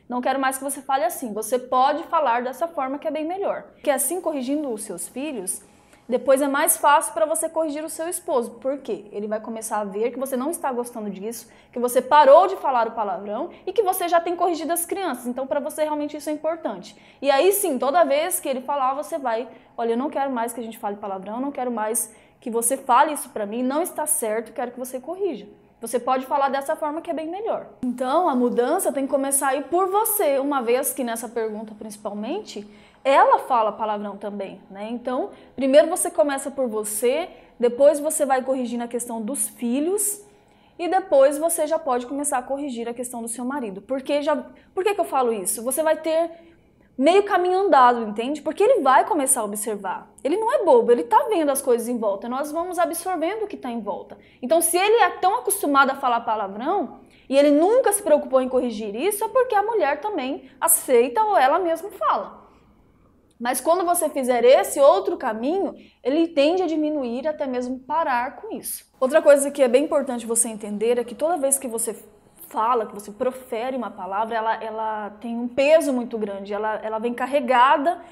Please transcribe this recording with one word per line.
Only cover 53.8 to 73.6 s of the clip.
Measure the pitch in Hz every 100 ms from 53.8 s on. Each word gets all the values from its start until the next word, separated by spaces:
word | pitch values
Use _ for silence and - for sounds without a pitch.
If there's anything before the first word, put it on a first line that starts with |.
volta. | 202 180 - - - _
Então, | 254 330
se | - 349
ele | 403 453
é | 359
tão | - 359
acostumado | 466 - - 320 277 269
a | 262
falar | 262 233
palavrão | 233 220 196 202 262 403 277 - - _ -
e | 277
ele | 294
nunca | 294 349 494 453
se | 403
preocupou | 330 294 247 262
em | 254
corrigir | 254 247 214 220
isso, | 208 349 415
é | 440
porque | 508 508 415
a |
mulher | 415 466 285 294
também | 415 381 254 320 - -
aceita | 320 - - 247 254 427
ou | 427 381
ela | 262 320
mesma | 359 330 403
fala. | 381 622 254 190 - - _ _ _ _ _ _ _ _ -
Mas | 233 254
quando | - 349
você | 349 349 302
fizer | 302 247 247
esse | 240 302 392 311
outro | 277 370 392 349
caminho, | 254 220 247 381 311 - - _
ele | 240 294 330
tende | 285 285 370
a | 359
diminuir, | 311 302 302 254 240 311
até | 302 277
mesmo | 247 247 254
parar | - 302 311 247 254 -
com | 440 320
isso. | - - - _
Outra | 262 311
coisa | 330 285 277
que | 285
é | 254
bem | 247
importante | 294 302 269 240
você | 226 226 240
entender | 220 208 208 220 240
é |
que | 233 220
toda | 302 349
vez | 269 269
que | 254
você | 226 226 208 - _ _ _ -
fala, | 277 220 247 208
que |
você | 202 208
profere | 208 254 254 - 226